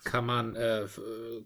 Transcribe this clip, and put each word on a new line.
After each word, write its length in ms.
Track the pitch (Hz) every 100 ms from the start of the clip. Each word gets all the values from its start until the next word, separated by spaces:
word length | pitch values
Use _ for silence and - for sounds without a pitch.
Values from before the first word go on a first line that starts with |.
kann 240 | - 123 117
man, 280 | 120 117 113
äh, 260 | 113 110
f-, 180 | 98 107
äh, 420 | 107 113 117 113